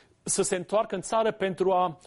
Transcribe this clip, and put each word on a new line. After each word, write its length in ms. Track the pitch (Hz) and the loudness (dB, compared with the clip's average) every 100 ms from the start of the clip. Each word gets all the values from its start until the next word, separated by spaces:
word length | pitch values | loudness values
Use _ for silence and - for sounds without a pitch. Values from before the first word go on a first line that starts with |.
| _ _ | _ _
să 200 | - - | -6 -2
se 140 | 180 185 | 0 -2
întoarcă 380 | 170 208 220 | 0 -2 -2
în 60 | 190 | -6
țară 300 | - 226 220 | -2 0 0
pentru 420 | - 190 180 190 | 0 -4 0 2
a 260 | 180 180 156 | 2 2 -2